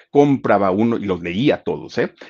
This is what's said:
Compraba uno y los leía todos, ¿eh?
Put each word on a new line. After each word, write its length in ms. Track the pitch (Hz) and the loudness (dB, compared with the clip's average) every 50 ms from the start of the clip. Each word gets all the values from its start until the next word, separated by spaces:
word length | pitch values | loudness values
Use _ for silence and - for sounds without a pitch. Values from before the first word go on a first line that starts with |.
| - _ | -10 _
Compraba 640 | - 143 143 147 139 120 - 120 110 101 98 95 | 2 2 4 4 2 0 0 0 2 2 2 2
uno 260 | 92 101 113 117 117 | 2 2 0 0 0
y 60 | - - | -2 -2
los 160 | 101 92 85 | -4 -4 -4
leía 400 | 87 87 87 101 135 151 - - - | -4 -6 -2 0 0 0 0 0 -2
todos, 340 | - 78 73 - - - | -6 -6 -6 -8 -8 -4
¿eh? 160 | - 123 - - - - - | -4 -4 -4 -6 -12 -20 -20